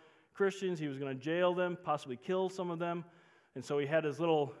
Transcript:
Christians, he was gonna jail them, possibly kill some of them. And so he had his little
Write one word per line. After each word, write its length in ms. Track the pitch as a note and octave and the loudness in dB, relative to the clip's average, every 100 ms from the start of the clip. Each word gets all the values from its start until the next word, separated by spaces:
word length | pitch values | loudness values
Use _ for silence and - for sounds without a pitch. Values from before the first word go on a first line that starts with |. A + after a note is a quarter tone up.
| - _ _ | -20 _ _
Christians, 460 | - G3 F#3+ F#3+ D#3+ | 0 0 2 -2 -2
he 80 | D3 | -4
was 100 | C3+ | -4
gonna 160 | C#3 | -4
jail 400 | C3 C#3 E3+ F3+ | -4 -2 4 4
them, 240 | F3+ F3+ E3+ | 4 0 -2
possibly 320 | E3 D3 C#3 B2 | -2 -2 -4 -8
kill 340 | - F#3 F#3 | -2 0 0
some 220 | F#3+ F3 | -2 -4
of 80 | E3 | -2
them. 240 | E3+ E3+ E3+ - - _ _ C3+ | -2 -4 -8 -18 -20 _ _ -10
And 100 | B2 | -2
so 120 | C#3+ | 0
he 60 | C#3 | 2
had 200 | D#3+ D3+ | 2 2
his 160 | C3+ | 0
little 340 | E3 D#3 C#3 - | 4 4 2 -4